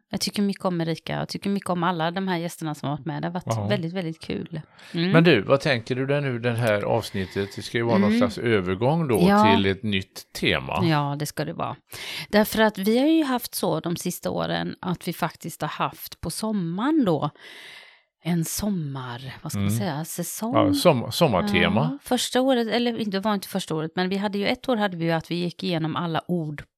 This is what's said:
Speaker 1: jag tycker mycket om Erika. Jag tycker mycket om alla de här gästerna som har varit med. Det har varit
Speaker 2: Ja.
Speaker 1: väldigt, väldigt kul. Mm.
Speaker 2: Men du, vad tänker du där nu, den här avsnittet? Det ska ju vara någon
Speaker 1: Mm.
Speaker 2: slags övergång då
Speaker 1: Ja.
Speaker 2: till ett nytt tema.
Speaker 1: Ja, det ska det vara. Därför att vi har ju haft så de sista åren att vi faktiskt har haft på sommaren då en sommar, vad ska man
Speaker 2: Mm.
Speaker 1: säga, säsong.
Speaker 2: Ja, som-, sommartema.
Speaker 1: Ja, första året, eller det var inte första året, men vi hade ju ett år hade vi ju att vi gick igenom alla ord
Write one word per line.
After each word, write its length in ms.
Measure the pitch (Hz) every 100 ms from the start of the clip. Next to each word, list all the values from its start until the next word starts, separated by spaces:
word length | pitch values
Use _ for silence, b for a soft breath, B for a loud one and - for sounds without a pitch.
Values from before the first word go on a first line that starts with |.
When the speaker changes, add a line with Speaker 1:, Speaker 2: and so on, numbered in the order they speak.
| -
Speaker 1:
jag 120 | 196
tycker 200 | - -
mycket 240 | 202 190 190
om 160 | 175
Erika. 320 | 165 160 -
Jag 160 | 147 147
tycker 200 | - 202
mycket 200 | 202 -
om 140 | 175
alla 280 | 170 175 160
de 160 | 175 190
här 100 | 170
gästerna 380 | 170 - 156 151
som 140 | 135
har 80 | 139
varit 80 | 135
med. 160 | 147
Det 60 | 165
har 60 |
varit 100 | 175 143
Speaker 2:
Ja. 200 | 113 104
Speaker 1:
väldigt, 260 | 185 165
väldigt 260 | 185 160 160
kul. 400 | - - - 160 - B B
Mm. 180 | 170 175
Speaker 2:
Men 120 | 165
du, 180 | 170 123
vad 200 | 101 135
tänker 340 | 160 120 - 127
du 100 | 135
där 160 | 147
nu, 180 | 139 120
den 160 | 120 113
här 260 | 120 104
avsnittet? 720 | 120 117 - 101 92 95 98 -
Det 60 |
ska 160 | - 120
ju 60 |
vara 140 | 117 -
någon 100 | 202
Speaker 1:
Mm. 100 | 233
Speaker 2:
slags 180 | 247 -
övergång 680 | 117 110 90 92 123 165 156
då 120 | 113
Speaker 1:
Ja. 340 | 87 101 214 113
Speaker 2:
till 100 | 95
ett 180 | 95
nytt 400 | 107 98 - - -
tema. 460 | - 147 80 65 71 170
Speaker 1:
Ja, 300 | 151 143 143
det 60 | 147
ska 200 | - 151
det 80 |
vara. 220 | 165 131 - _ B B B 165
Därför 320 | 202 214 -
att 160 | 220 208
vi 200 | 190 233
har 80 | 285
ju 160 | 320
haft 320 | 285 247 - -
så 240 | 190 156
de 160 | 170 170
sista 340 | 180 - 180
åren 460 | 180 165 170 170 -
att 260 | 185 170 -
vi 60 |
faktiskt 480 | 170 160 - - -
har 80 | 151
haft 520 | - 151 - - -
på 80 | 170
sommaren 760 | - 220 208 165 180 254 320 208
då 240 | 151 147 B B B B B B B B _
en 220 | 165 170 160
sommar, 880 | - 208 190 147 135 127 120 131 -
vad 100 | 156
ska 80 | 101
man 80 | 101
Speaker 2:
Mm. 120 | 110
Speaker 1:
säga, 260 | 196 143 160
säsong. 500 | - 175 - 226 240
Speaker 2:
Ja, 180 | 101
som-, 380 | 95 180 131 107
sommartema. 720 | - 165 92 104 98 85 104 147
Speaker 1:
Ja, 60 | 277
första 380 | - 247 - 254
året, 260 | 262 247 226
eller 380 | 220 240 226 214
det 140 | 190
var 140 | 214
inte 140 | 202 -
första 280 | 190 - 160
året, 160 | 160 185
men 140 | 185
vi 80 | 196
hade 200 | 208 202
ju 80 | 196
ett 220 | 247 -
år 60 | 233
hade 200 | 208 175
vi 80 | 165
ju 60 |
att 200 | 165 -
vi 40 | 170
gick 280 | 175 -
igenom 320 | 190 170 160 123
alla 260 | 170 160 -
ord 360 | 175 156 143 -